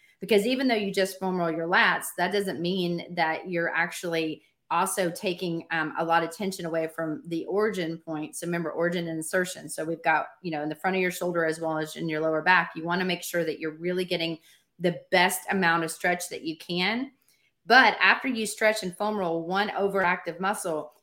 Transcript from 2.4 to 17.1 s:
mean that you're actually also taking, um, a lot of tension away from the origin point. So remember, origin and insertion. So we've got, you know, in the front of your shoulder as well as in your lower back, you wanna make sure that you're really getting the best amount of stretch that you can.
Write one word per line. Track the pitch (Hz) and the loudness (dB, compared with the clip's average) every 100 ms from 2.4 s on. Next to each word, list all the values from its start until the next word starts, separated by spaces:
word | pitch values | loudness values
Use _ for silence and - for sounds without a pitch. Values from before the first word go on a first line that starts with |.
| 190 143 | -2 -2
mean | 170 190 175 170 - 175 | -2 0 0 -2 -4 -2
that | 160 160 190 | 0 -2 -4
you're | 170 170 | -2 0
actually | 160 175 - 175 165 160 - _ _ - | 0 -2 -4 -4 -2 -2 -4 _ _ -2
also | 165 185 202 180 | 0 0 0 -2
taking, | 170 202 175 180 165 160 | -2 -4 -4 -4 -4 -4
um, | 165 156 - | -2 -2 -2
a | 165 | 2
lot | 165 | 2
of | 165 | 2
tension | - 196 190 170 | -4 -6 -4 -4
away | 160 160 | -2 -4
from | - 160 147 160 | -4 -6 -6 -6
the | 165 160 | -6 -2
origin | 196 214 185 165 165 | 0 0 0 -4 -6
point. | - 156 156 - | -8 -8 -8 -8
So | 175 | -4
remember, | 170 160 | -4 -2
origin | - 170 175 170 | -2 0 0 -4
and | 160 | -6
insertion. | 156 185 180 - 151 | -2 -2 -2 -6 -10
So | - | -8
we've | 156 165 | -6 -2
got, | 165 156 - - | 2 2 0 -8
you | 180 | -8
know, | 151 | -4
in | 151 | -4
the | 151 | -4
front | 185 190 | -2 0
of | |
your | 180 | 0
shoulder | 175 180 170 | -2 -2 0
as | 160 160 | 0 0
well | 160 156 | -2 -2
as | 156 156 | -4 -6
in | 165 | -4
your | 156 | -2
lower | 160 156 | 0 0
back, | 165 180 170 - | 4 4 2 -4
you | |
wanna | 165 180 | -4 -2
make | 185 175 | 0 -2
sure | - 175 | -4 -2
that | 160 147 | -2 -2
you're | 156 | -6
really | 156 175 180 180 | -6 -4 -2 -2
getting | 175 165 160 _ _ _ - | -2 -2 -6 _ _ _ -2
the | 175 175 - | -2 -2 2
best | 185 180 190 - | 4 4 2 -2
amount | 196 175 170 160 | 2 2 2 0
of | |
stretch | - 180 175 - | -2 0 0 -4
that | 160 | -8
you | 160 160 | -8 -8
can. | - 175 185 233 269 | -6 -2 0 -2 -6